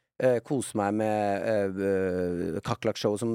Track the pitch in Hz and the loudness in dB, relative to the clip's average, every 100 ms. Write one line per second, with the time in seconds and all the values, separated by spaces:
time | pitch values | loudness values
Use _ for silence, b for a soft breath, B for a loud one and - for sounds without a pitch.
0 | _ - 127 120 113 139 107 113 101 107 | _ 0 2 2 0 -4 -2 0 0 2
1 | 110 107 104 98 101 107 98 95 98 95 | 2 2 0 0 0 0 0 0 0 2
2 | 95 90 90 87 87 80 - 117 113 - | 0 0 -2 -2 -2 -4 -4 -2 -2 0
3 | 113 104 117 | 0 0 -2